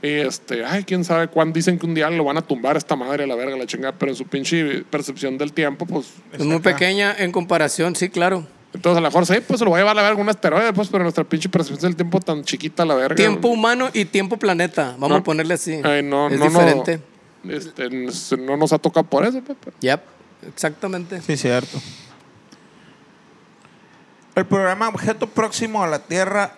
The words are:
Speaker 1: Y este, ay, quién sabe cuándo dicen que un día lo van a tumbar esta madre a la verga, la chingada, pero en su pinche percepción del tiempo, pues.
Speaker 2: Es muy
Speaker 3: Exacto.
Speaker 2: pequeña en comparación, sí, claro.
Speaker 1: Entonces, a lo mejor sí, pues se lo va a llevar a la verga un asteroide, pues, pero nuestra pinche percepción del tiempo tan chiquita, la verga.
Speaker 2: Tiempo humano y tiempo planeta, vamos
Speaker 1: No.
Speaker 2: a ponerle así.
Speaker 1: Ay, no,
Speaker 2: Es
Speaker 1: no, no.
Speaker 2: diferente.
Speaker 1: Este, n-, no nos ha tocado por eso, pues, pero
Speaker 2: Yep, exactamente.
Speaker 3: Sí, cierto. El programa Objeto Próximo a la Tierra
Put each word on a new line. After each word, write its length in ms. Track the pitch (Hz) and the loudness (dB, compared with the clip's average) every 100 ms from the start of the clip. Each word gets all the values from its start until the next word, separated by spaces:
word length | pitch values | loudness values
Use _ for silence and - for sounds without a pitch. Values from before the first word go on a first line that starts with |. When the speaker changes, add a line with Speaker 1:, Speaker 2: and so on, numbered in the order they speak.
Speaker 1:
Y 100 | 147 | -2
este, 500 | 147 139 - - 120 | -2 -2 -4 -8 -6
ay, 220 | 117 185 190 | -4 -4 -2
quién 180 | 185 | -2
sabe 240 | 175 165 165 | 0 0 2
cuándo 280 | 165 160 160 | 2 2 2
dicen 220 | 170 175 | 2 0
que 80 | 170 | 0
un 80 | |
día 160 | 160 156 | 0 2
lo 140 | 170 | 2
van 140 | 143 147 | 2 0
a 40 | |
tumbar 360 | 156 135 123 151 | -2 -2 2 0
esta 180 | 139 147 | 0 -2
madre 300 | 123 143 139 | -2 -4 -2
a 20 | |
la 80 | 120 | -4
verga, 220 | 127 135 | -4 -6
la 80 | 123 | -8
chingada, 280 | - 135 135 | -6 -6 -4
pero 100 | 139 | -4
en 20 | 123 | -4
su 100 | 131 | -6
pinche 600 | 139 131 170 151 139 - | -6 -2 0 0 -4 -4
percepción 480 | 151 139 131 135 131 | -6 -6 -6 -6 -4
del 140 | 147 | -4
tiempo, 340 | 151 151 139 170 | 0 -2 -2 -6
pues. 200 | 175 127 - - | -6 -6 -16 -20
Speaker 2:
Es 80 | 139 | -4
muy 160 | 147 165 | 0 2
Speaker 3:
Exacto. 140 | 180 | 2
Speaker 2:
pequeña 440 | 175 180 196 202 202 | 2 0 2 0 0
en 140 | 185 | -2
comparación, 640 | 180 175 170 151 - 175 175 | -2 0 2 2 0 -2 0
sí, 100 | 202 | -4
claro. 380 | 185 175 190 156 - - | 0 0 0 -6 -18 -18
Speaker 1:
Entonces, 260 | - 175 170 | -2 2 4
a 20 | |
lo 60 | 160 | 4
mejor 160 | 151 170 | 2 4
sí, 80 | 190 240 | 2 2
pues 140 | 262 | 0
se 60 | 220 | 4
lo 60 | |
va 60 | 170 | 4
a 20 | |
llevar 160 | 202 214 | 4 4
a 40 | |
la 60 | 208 | 4
verga 140 | 214 | 2
un 80 | 202 | 0
asteroide, 420 | 208 175 160 226 | 0 2 2 2
pues, 160 | 196 202 | 0 0
pero 160 | 202 | 0
nuestra 220 | 175 165 156 | 0 0 -2
pinche 240 | 160 190 | -2 0
percepción 400 | 185 156 135 170 | -2 -2 -2 -2
del 60 | 165 | 0
tiempo 240 | 170 185 | 0 0
tan 240 | 185 156 143 | 0 -4 -4
chiquita, 400 | 127 156 - 165 | -6 -6 -2 0
la 100 | 139 | 2
verga. 200 | 131 160 | 2 4
Speaker 2:
Tiempo 320 | 214 202 233 | 2 4 2
humano 400 | 233 226 240 254 | 2 2 2 0
y 140 | 226 190 | -2 0
tiempo 320 | 202 190 214 | 0 0 0
planeta, 540 | 214 175 175 - 139 | 0 2 0 0 -4
vamos 180 | 123 143 | -2 2
Speaker 1:
No. 60 | 147 | 2
Speaker 2:
a 60 | |
ponerle 320 | 185 156 160 175 | 2 -2 0 -2
así. 260 | - 160 | -2 -4
Speaker 1:
Ay, 180 | 147 143 | 0 0
no, 280 | 143 139 147 | 0 0 2
Speaker 2:
Es 100 | 139 | 2
Speaker 1:
no, 60 | 151 | 4
no. 100 | 165 | 6
Speaker 2:
diferente. 400 | 170 139 - 165 147 - - _ 185 | 6 4 0 -4 -6 -20 -20 _ -12
Speaker 1:
Este, 380 | 147 160 - 127 | -10 -10 -8 -6
n-, 220 | 127 127 120 - 127 131 | -6 -6 -8 -4 -4 -2
no 100 | 143 | 0
nos 160 | 156 | 2
ha 60 | - | 2
tocado 280 | 165 165 - | 2 0 2
por 200 | 139 196 | 2 2
eso, 160 | 254 | -2
pues, 160 | 254 277 | -8 -12
pero 140 | - - | -12 -4
Speaker 2:
Yep, 200 | 127 147 - - - - - | 0 0 -4 -20 -20 -20 -20
exactamente. 720 | 143 160 151 196 185 175 185 | -6 -6 -4 -8 -6 -8 -12
Speaker 3:
Sí, 140 | 160 147 | -4 -2
cierto. 420 | - 123 - 139 - - - - - - - - - - - - - - _ - _ _ - - - - - _ _ - | 2 0 0 -10 -12 -18 -20 -20 -20 -20 -20 -20 -20 -20 -20 -20 -20 -20 _ -20 _ _ -20 -20 -20 -20 -20 _ _ -4
El 100 | 185 | 0
programa 420 | 196 190 190 226 | 2 2 0 -2
Objeto 400 | 202 208 214 233 | -2 -4 -2 -4
Próximo 560 | - 220 - 226 214 | -2 -2 -2 -4 -2
a 40 | 180 | 0
la 120 | 147 | -2
Tierra 540 | - 170 190 202 202 | -2 -2 0 0 -2